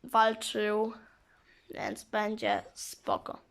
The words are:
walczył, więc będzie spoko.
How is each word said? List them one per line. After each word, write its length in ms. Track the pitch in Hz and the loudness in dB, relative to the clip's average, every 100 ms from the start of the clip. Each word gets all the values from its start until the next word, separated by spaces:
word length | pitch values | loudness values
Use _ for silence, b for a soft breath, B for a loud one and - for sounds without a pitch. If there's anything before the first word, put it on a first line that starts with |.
walczył, 880 | - 226 220 220 - 226 208 214 220 B B B B B B B _ | 4 6 6 4 -4 0 0 2 0 B B B B B B B _
więc 340 | - 104 - | -8 -6 -6
będzie 580 | - 214 214 220 214 202 - | -4 -2 0 0 0 0 -2
spoko. 640 | - - - - 95 - - _ | -14 -12 -8 -2 -2 -2 -12 _